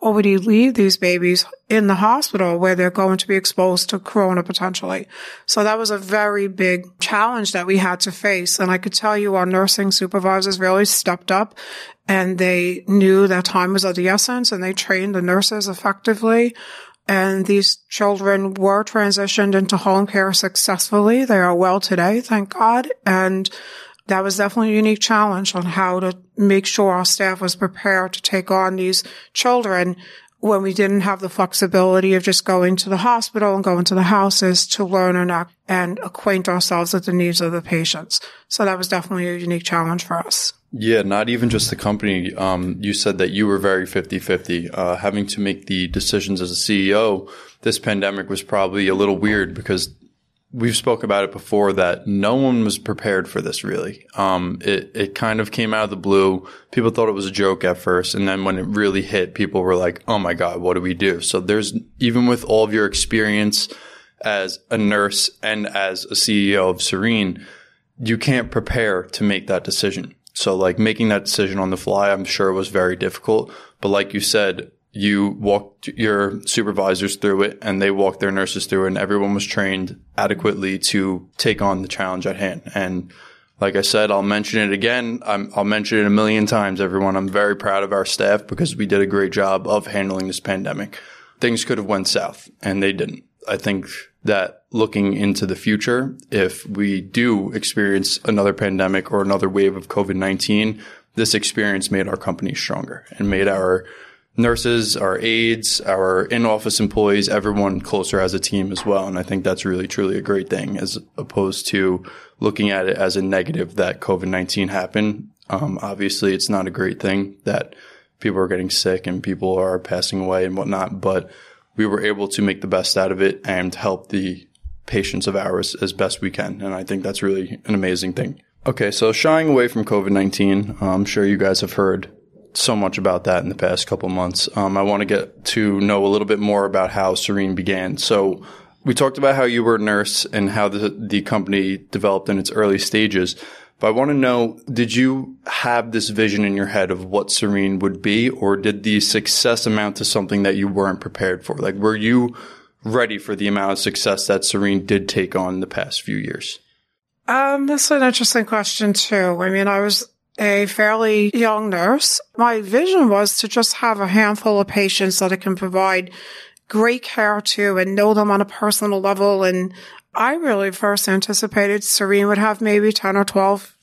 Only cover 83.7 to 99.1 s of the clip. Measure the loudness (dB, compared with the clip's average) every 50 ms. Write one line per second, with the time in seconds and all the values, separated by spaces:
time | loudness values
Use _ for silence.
83.7 | 0 0 0 2 2 2 2 2 2 2 0 0 0 -2 -2 -2 -2 0 0 0
84.7 | 0 0 0 0 0 -2 -4 -6 -8 -6 -4 -4 -4 -4 -4 -4 -4 -2 0 0
85.7 | 0 -2 -2 0 2 2 4 4 4 4 4 4 2 2 2 2 2 0 0 0
86.7 | -2 -2 -2 -2 0 0 0 0 0 -2 -2 -2 0 0 2 0 0 -2 -2 -2
87.7 | 0 0 0 0 -2 -2 -2 -2 -2 0 2 2 2 2 0 -4 -4 -4 -4 -4
88.7 | -2 -4 -2 0 2 2 2 2 2 0 0 0 0 0 0 0 0 0 0 0
89.7 | -2 -2 -2 -2 -4 -4 -4 -4 -4 -4 -6 -6 -8 -8 -6 -6 -4 -4 -4 -6
90.7 | -6 -8 -10 -12 -12 -18 -20 -20 -20 -20 -20 -20 _ -4 -2 0 0 -2 -2 -4
91.7 | -4 -4 -2 -2 -2 -2 0 -2 -2 -2 -2 -4 -8 -12 -20 -20 _ _ -6 -4
92.7 | -2 0 0 0 -2 -2 -4 -6 -8 -12 -18 _ _ _ -8 -6 -6 -4 -2 -4
93.7 | -4 -4 -6 -10 -14 -16 -18 -20 _ _ -4 -2 0 0 -2 -4 -6 _ _ _
94.7 | -2 0 0 0 0 0 0 0 0 0 0 -2 0 0 -2 -4 -4 -4 -2 0
95.7 | 0 0 0 0 0 0 -2 -4 -8 -12 -10 -4 -2 0 0 0 -2 -6 -12 -8
96.7 | -4 -2 -2 -2 -2 -4 -6 -4 -2 0 0 2 2 0 -2 -4 -6 -6 -6 -4
97.7 | -2 0 0 2 2 0 0 -2 -4 -4 -2 0 0 2 2 0 0 0 -2 -2
98.7 | 0 0 0 0 0 0 -2 0